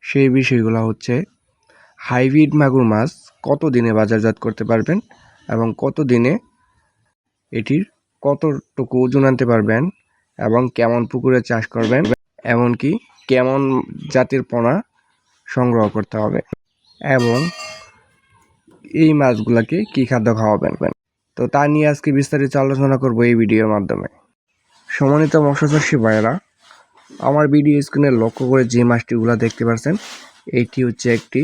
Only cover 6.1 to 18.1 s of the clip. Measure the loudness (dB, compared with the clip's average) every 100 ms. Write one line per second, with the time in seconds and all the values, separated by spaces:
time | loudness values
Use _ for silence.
6.1 | 2 2 0 _ _ _ _ _ _ _
7.1 | _ _ _ _ -10 -4 -4 -4 _ _
8.1 | _ -4 -2 -2 -4 -8 -10 -4 0 0
9.1 | 2 2 2 2 2 2 0 -2 -6 _
10.1 | _ _ _ -2 0 0 0 0 0 -2
11.1 | -2 0 0 0 -4 -4 -4 0 0 0
12.1 | -4 _ _ -4 0 0 0 -2 -4 _
13.1 | _ -2 0 2 0 0 -2 -4 -12 -4
14.1 | -2 0 -2 -4 -2 0 0 -4 _ _
15.1 | _ _ _ -8 -2 0 2 0 -2 -6
16.1 | -4 -4 -4 -6 -14 _ _ _ _ -2
17.1 | 0 2 0 -2 -8 -16 -18 -20 _ _